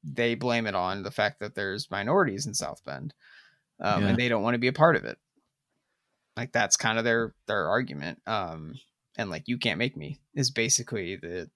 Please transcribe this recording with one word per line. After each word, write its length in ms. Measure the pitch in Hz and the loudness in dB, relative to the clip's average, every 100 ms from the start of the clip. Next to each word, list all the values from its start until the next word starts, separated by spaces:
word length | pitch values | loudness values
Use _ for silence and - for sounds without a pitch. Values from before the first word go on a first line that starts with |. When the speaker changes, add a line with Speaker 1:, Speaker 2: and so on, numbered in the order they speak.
Speaker 1:
they 300 | - 71 117 | -8 0 0
blame 320 | 117 123 117 113 | 2 0 0 0
it 80 | |
on 300 | 95 90 98 | 0 0 -2
the 80 | 98 | -6
fact 280 | - 104 - | 0 0 0
that 120 | 104 | -8
there's 380 | - 101 98 - | -4 -4 -4 -6
minorities 560 | 98 101 185 156 98 143 | -4 2 2 2 0 -4
in 80 | - | -4
South 280 | 73 - - | -6 -8 -10
Bend, 280 | 69 156 _ _ - - _ _ _ | -10 -10 _ _ -20 -20 _ _ _
um, 220 | 98 101 | 0 2
Speaker 2:
Yeah. 80 | 101 | 2
Speaker 1:
and 80 | 117 | 2
they 120 | 123 | 2
don't 120 | 113 | 2
wanna 160 | 110 120 | 2 2
be 80 | 123 | 0
a 80 | |
part 220 | 131 165 143 | 6 6 6
of 100 | 57 | 0
it. 140 | - _ _ _ _ _ _ _ _ _ _ _ - | -12 _ _ _ _ _ _ _ _ _ _ _ -10
Like, 160 | 120 | -2
that's 240 | 117 104 - | 0 4 4
kind 220 | 113 110 | 4 2
of 60 | |
their, 320 | 117 117 113 - - | 4 4 2 -6 -2
their 220 | 104 80 | 0 2
argument. 520 | 110 127 71 78 - - | 2 0 -6 -8 -8 -4
Um, 540 | 110 90 80 78 135 _ _ _ - | -4 -4 -8 -12 -14 _ _ _ -8
and, 140 | 107 | -6
like, 180 | 80 - | -6 -4
"You 120 | 120 | -2
can't 180 | 120 85 | 0 0
make 180 | 120 143 | -2 -4
me" 240 | 151 151 _ | -12 -12 _
is 160 | 156 127 | -4 -2
basically 680 | - 113 - 123 110 90 95 | 0 2 2 0 -6 -4 -8
the 340 | 85 90 80 | -8 -8 -8